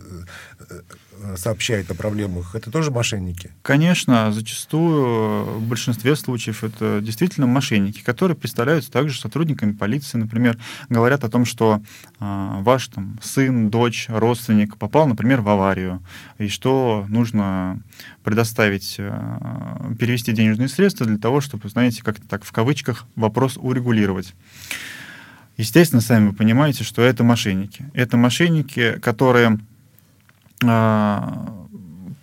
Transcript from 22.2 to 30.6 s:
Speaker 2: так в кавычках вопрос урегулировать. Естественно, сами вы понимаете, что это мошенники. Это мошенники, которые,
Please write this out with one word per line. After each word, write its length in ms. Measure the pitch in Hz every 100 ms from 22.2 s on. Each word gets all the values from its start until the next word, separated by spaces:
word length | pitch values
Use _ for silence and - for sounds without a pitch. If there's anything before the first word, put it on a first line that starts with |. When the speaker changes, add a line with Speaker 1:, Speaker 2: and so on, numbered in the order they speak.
| -
Speaker 2:
так 180 | 104
в 60 | -
кавычках 540 | - 113 147 - 117 -
вопрос 440 | - 110 110 131 131
урегулировать. 760 | 123 127 123 110 101 95 92 - _ - - - - - - - - - - -
Естественно, 420 | 110 165 165 127
сами 280 | 110 117 104
вы 40 |
понимаете, 500 | 95 110 120 151 135
что 200 | 110 -
это 220 | 127 120
мошенники. 600 | 120 117 107 95 101 - 139
Это 240 | - 123 120
мошенники, 800 | 123 - 175 160 147 - 117 -
которые, 580 | - 113 131 120 117 107 - _ _ _ _ _ _ _ _ -